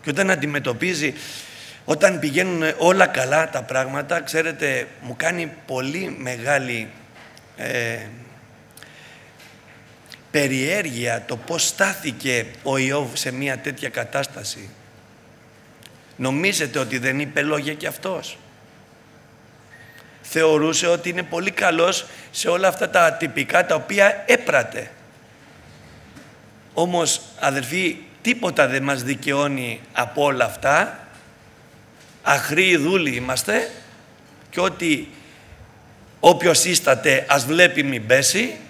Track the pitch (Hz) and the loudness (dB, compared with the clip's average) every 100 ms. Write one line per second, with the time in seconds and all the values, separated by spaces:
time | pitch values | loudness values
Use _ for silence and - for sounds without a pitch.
0 | - 143 190 180 147 143 135 117 180 170 | -4 0 2 2 0 -2 -4 -2 -2 -2
1 | 147 - - - - - - - - 156 | -4 -6 -14 -14 -16 -18 -18 -16 -4 4
2 | 190 175 147 143 185 170 156 - 170 190 | 4 4 0 0 0 0 -2 4 4 6
3 | 180 147 127 151 160 139 120 131 131 139 | 4 4 0 2 0 -4 -4 -2 -2 -4
4 | 143 170 165 160 160 156 147 131 117 - | -4 -4 -2 -2 -2 -2 -2 -2 -6 -12
5 | 127 120 156 175 160 - - 131 131 165 | -14 -4 -4 -2 -6 -12 -8 -6 -4 -4
6 | 185 151 127 120 120 143 127 117 110 - | -8 -8 -8 -6 0 0 0 -6 -8 -16
7 | - - - - - - 123 123 117 113 | -20 -20 -20 -20 -20 -10 -6 -4 -4 -6
8 | 107 113 123 - - - - - - - | -10 -16 -20 -20 -20 -20 -20 -20 -20 -20
9 | - - - - - - - - - - | -20 -20 -20 -20 -20 -20 -20 -20 -20 -20
10 | - - - 151 139 131 135 202 165 120 | -20 -20 -4 0 0 0 -2 -2 -4 -4
11 | 120 117 - 120 - 165 - - 196 190 | -4 -4 -6 -10 -6 -2 -2 0 -2 0
12 | 156 113 135 123 110 - 143 135 131 143 | -8 -6 -2 -2 -2 -10 -4 0 0 0
13 | 131 123 135 127 139 127 147 131 131 120 | -2 -4 -6 -4 -6 -4 -8 -8 -8 -6
14 | 117 139 139 - 104 - 98 - - - | -4 -4 -6 -8 -12 -12 -16 -20 -20 -20
15 | - - - - - - - - - - | -20 -20 -20 -20 -20 -20 -20 -20 -20 -20
16 | - - 131 139 190 202 143 143 127 127 | -20 -6 -2 0 0 0 -2 -2 -4 -2
17 | 127 135 143 143 143 151 143 151 151 - | -2 -2 -2 -2 0 -2 -4 -6 -8 -8
18 | 143 165 - - - - - - - - | -8 -8 -10 -16 -20 -20 -20 -20 -20 -20
19 | - - - - - - - - - - | -20 -20 -20 -20 -20 -20 -20 -20 -20 -20
20 | - - - 160 160 156 156 156 175 170 | -20 -20 -4 2 4 4 2 2 2 0
21 | 175 175 175 165 190 190 196 165 175 185 | 0 -6 -4 -4 -4 0 2 4 2 0
22 | - - - - 175 175 190 185 - 185 | -6 -18 -12 -4 0 2 2 2 0 4
23 | 165 160 160 131 131 170 180 156 - 202 | 4 2 -4 -4 2 2 2 -2 0 4
24 | 196 202 - 247 - 143 113 113 113 - | 6 4 2 2 4 2 0 -8 -12 -16
25 | - - - - - - - - - - | -20 -20 -20 -20 -20 -20 -20 -20 -20 -20
26 | - - - - - - - - 175 175 | -20 -20 -20 -20 -20 -20 -8 -2 0 2
27 | 156 - - - 143 139 123 175 180 - | 0 -2 -6 -2 0 0 -2 -2 -2 -4
28 | - - 226 240 190 151 135 135 139 135 | -14 -6 -2 0 0 4 4 4 0 -2
29 | 120 135 147 139 143 139 120 113 - - | -4 -4 -2 0 0 -2 -6 -8 -6 -2
30 | 120 - 143 127 117 - 135 151 214 - | -2 2 2 2 0 0 2 4 2 -4
31 | - - - - - - - - - - | -18 -20 -20 -20 -20 -20 -20 -20 -20 -20
32 | - - - 139 - 151 190 170 147 190 | -20 -6 2 2 2 2 4 4 4 2
33 | 151 120 127 131 - 226 453 - - - | 0 -4 -4 -4 0 -2 -2 -8 -20 -20
34 | - - - - - - 185 - 170 139 | -20 -20 -20 -20 -10 -2 -2 0 0 0
35 | 101 - - - - - - - - - | -2 -16 -20 -20 -20 -20 -20 -20 -20 -20
36 | - - 170 151 170 151 175 170 - 123 | -20 4 4 6 4 4 2 0 2 2
37 | 147 131 - 143 123 165 180 165 139 127 | 4 2 4 0 2 4 6 4 -2 -4
38 | 107 131 135 190 247 - - | 2 4 4 0 -2 -6 -18